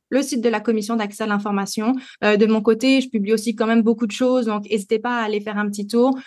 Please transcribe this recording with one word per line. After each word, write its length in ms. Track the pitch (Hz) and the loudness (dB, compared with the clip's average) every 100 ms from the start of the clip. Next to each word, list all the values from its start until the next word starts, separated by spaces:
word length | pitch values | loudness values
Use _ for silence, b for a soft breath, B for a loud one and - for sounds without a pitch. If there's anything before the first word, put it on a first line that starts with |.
| - | -4
le 140 | 254 | -2
site 180 | 294 247 | -2 0
de 80 | 233 | 0
la 100 | 214 | 0
Commission 380 | 214 220 208 233 | 0 -2 0 -2
d'accès 260 | 208 - | -4 -4
à 40 | 214 | -2
l'information, 680 | 202 208 196 196 - 220 262 B B | -2 -2 -4 -4 -2 -2 -2 B B
euh, 120 | 208 208 | 2 4
de 100 | 220 | 4
mon 140 | 220 | 4
côté, 400 | 214 226 262 269 | 2 2 4 2
je 80 | 262 | 2
publie 240 | 220 196 | -2 0
aussi 220 | 220 226 | 0 0
quand 140 | 220 220 | -2 2
même 140 | 233 | 2
beaucoup 260 | 220 220 226 | 2 0 -2
de 40 | |
choses, 340 | - 254 254 220 | 0 2 2 0
donc 220 | 208 208 | -4 -2
n'hésitez 300 | 214 196 214 | -4 0 -2
pas 220 | 240 240 | -2 -4
à 20 | |
aller 180 | 214 208 | -2 -4
faire 180 | 208 208 | -4 -4
un 100 | 208 | -4
petit 180 | 208 202 | -4 -2
tour. 320 | 233 254 262 | 2 2 0